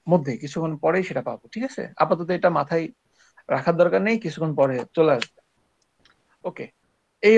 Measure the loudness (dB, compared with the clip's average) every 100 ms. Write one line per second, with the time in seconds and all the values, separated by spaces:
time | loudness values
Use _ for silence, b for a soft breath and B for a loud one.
0 | 0 0 0 -8 -8 -6 -6 -2 0 0
1 | -2 -6 -8 -10 -12 -10 -10 -10 -8 -2
2 | 0 -2 -2 0 0 0 -2 -2 -4 -12
3 | _ b b b -6 -4 0 2 2 2
4 | 0 -2 -4 -4 -4 0 0 0 -4 0
5 | 2 2 -2 _ _ _ _ _ _ _
6 | _ _ _ _ -14 -14 -18 _ _ _
7 | _ 0 6